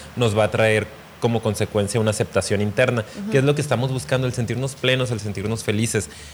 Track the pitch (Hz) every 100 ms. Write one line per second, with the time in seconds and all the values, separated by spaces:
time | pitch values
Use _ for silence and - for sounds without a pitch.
0 | - - 117 104 107 117 113 110 107 -
1 | - - 120 117 110 101 104 107 98 120
2 | 110 104 117 98 - 101 104 101 127 120
3 | - - 202 139 135 147 - 117 131 131
4 | - 131 127 127 110 117 135 - 131 131
5 | 123 113 107 98 104 110 - 107 113 110
6 | - - -